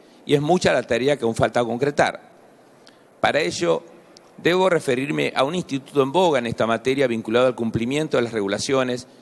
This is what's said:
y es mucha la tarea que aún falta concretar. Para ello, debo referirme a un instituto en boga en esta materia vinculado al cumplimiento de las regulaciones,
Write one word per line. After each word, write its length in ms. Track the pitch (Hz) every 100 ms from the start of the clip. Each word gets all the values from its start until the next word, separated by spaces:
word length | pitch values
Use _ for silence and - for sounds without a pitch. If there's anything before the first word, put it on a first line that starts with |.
| - - -
y 80 |
es 80 | 143
mucha 320 | 147 185 185
la 80 | 143
tarea 340 | 113 117 131 139
que 80 |
aún 100 | 117
falta 300 | 110 117 120
concretar. 560 | 120 120 139 151 120 - - - - - - - - - _ _
Para 220 | 107 131
ello, 420 | 175 - 170 165 - - - - - -
debo 320 | 156 185 190
referirme 640 | 165 139 123 143 151 143
a 100 | -
un 100 | 135
instituto 480 | 180 - 135 135 143
en 100 | 135
boga 260 | 160 185 139
en 80 | 117
esta 200 | 113 113
materia 400 | 113 131 131 131
vinculado 400 | 113 110 117 127
al 80 |
cumplimiento 640 | 110 117 113 117 143 156 135
de 60 |
las 100 | 117
regulaciones, 720 | 113 98 101 - 135 127 123 - -